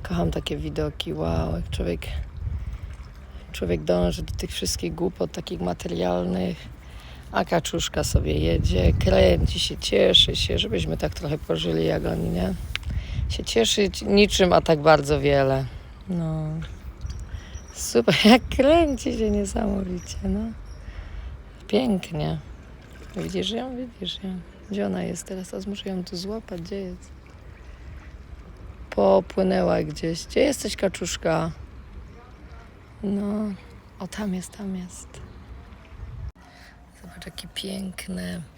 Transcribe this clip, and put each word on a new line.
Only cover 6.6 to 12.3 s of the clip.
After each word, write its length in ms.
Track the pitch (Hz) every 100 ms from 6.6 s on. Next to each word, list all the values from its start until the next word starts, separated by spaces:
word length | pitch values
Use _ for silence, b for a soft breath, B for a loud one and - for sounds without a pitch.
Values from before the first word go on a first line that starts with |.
| - B B B B B B
a 140 | - 180
kaczuszka 580 | 175 - 170 - -
sobie 300 | - - 78
jedzie, 600 | 76 80 82 - 180 175
kręci 680 | - 190 190 185 175 - 180
się, 180 | - -
cieszy 580 | - - 185 180 - -
się, 240 | - -
żebyśmy 380 | 214 208 156 -
tak 160 | 156
trochę 240 | - 156 151
pożyli 480 | - 165 170 160 160
jak 200 | 156 -
oni, 240 | 165
nie? 240 | 170